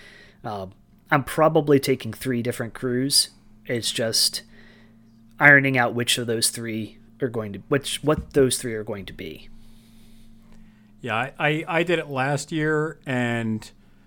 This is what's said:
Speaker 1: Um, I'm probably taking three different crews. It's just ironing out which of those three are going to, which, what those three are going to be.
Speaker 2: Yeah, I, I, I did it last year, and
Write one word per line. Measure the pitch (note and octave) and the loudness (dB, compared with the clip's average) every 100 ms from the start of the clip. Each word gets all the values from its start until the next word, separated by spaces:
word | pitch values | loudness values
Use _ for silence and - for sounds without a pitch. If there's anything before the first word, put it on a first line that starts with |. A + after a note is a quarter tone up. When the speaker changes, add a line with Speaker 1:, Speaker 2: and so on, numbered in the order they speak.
| - - - - | -20 -20 -20 -14
Speaker 1:
Um, | A#2+ G#2 F#2+ - - - - | -10 -8 -10 -16 -20 -20 -2
I'm | D3+ | 0
probably | - - D#3+ D#3+ D3 C#3 | 0 2 4 4 4 4
taking | C#3 C3 A2+ | 4 0 -4
three | A2 C3 A#2+ | -8 -4 -2
different | A#2 A#2 A2+ | -2 -4 -8
crews. | - B2+ B2 C#3 - - - - - - | -6 -2 0 2 2 0 -6 -20 -16 -6
It's | A#2+ - | -4 -4
just | - A2+ A2 - - - - - - - - - - - - | -2 -2 0 0 -2 -10 -20 -20 -20 -20 -20 -20 -20 -16 4
ironing | D3 C#3 C#3 C3 | 8 8 6 2
out | A#2+ | 2
which | A#2 A#2+ - | 0 0 -2
of | A#2 | -2
those | A2+ - | 0 -2
three | A#2+ A#2 A2 G#2 - - - | -2 -6 -6 -8 -12 -20 -6
are | C3 | -4
going | A2+ G#2+ | -4 -6
to, | G2 - | -10 -2
which, | C#3+ - - | -2 -2 -4
what | C#3 D#3 - | 0 -2 0
those | D3 C3 - | 4 4 2
three | B2+ | -4
are | A2 | -6
going | G#2+ G2+ F2+ | -6 -8 -10
to | |
be. | E2+ F2 D2 - - - - - - - - - - - - - - - - | -12 -12 -14 -16 -20 -20 -20 -20 -20 -20 -20 -20 -20 -20 -20 -20 -20 -20 -12
Speaker 2:
Yeah, | B2 A2 | -4 -2
I, | C3 - | -2 -2
I, | D3+ D3+ E3 | 0 0 0
I | E3+ | 0
did | E3+ E3 | 2 0
it | D3 | -2
last | C3+ C3+ C#3+ - | -2 0 -2 -4
year, | D#3+ D3+ D3+ D#3 - D3 | -2 0 0 -2 -6 -4
and | B2+ A#2+ A#2+ A2+ A2 - - - - | -2 0 -2 -2 -4 -8 -20 -20 -20